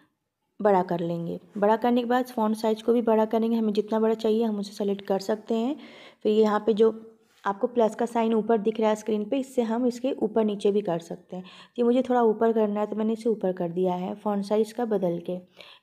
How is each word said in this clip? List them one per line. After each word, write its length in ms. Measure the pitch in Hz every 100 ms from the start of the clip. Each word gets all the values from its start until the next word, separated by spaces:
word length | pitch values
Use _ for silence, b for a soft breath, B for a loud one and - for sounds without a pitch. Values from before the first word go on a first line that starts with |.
| B _ _ _ _ -
बड़ा 220 | 208 190
कर 160 | 180 170
लेंगे। 400 | 170 170 170 175 - 208
बड़ा 180 | 202 220
करने 240 | 240 240
के 60 | 233
बाद 180 | 247 247
फ़ॉन्ट 300 | 233 214 220
साइज 240 | 226 220
को 120 | -
भी 80 | 240
बड़ा 240 | 226 220 220
करेंगे, 320 | 226 226 226
हमें 160 | 214
जितना 260 | 208 208 220
बड़ा 140 | 220 220
चाहिए 280 | 226 220
हम 160 | 226 214
उसे 140 | 202
सेलेक्ट 320 | - 202 202 -
कर 120 | 196
सकते 340 | 190 214 - 226
हैं। 200 | 233 302 B B B B
फिर 80 | 220
यहाँ 300 | 214 214 208 214
पे 80 |
जो 180 | 208 226 220 - - _ _
आपको 240 | 208 196 254
प्लस 280 | 247 214 214
का 100 | 233
साइन 280 | 233 226
ऊपर 240 | 226 214 226
दिख 200 | 202 220
रहा 100 | 214
है 60 | 214
स्क्रीन 300 | 220 214 208
पे, 140 | 277
इससे 220 | 262 -
हम 220 | 226 226 247
इसके 240 | 240 262
ऊपर 320 | 285 220 226 220
नीचे 260 | 202 208
भी 100 | 202
कर 180 | 202 165
सकते 340 | - 180 - 185
हैं। 80 | 185 B B -
ये 60 |
मुझे 180 | 240 247
थोड़ा 200 | 247 247
ऊपर 300 | 226 214 226
करना 260 | 226 214 208
है 80 | 208
तो 80 | 208
मैंने 180 | 214
इसे 160 | 220 233
ऊपर 240 | 202 185
कर 180 | 185 175
दिया 220 | 170 185 180
है 200 | 185 208
फ़ॉन्ट 300 | 214 202 196
साइज 260 | 214 220
का 140 | - 240
बदल 320 | 202 180 170
के, 180 | 170 180 180 B B B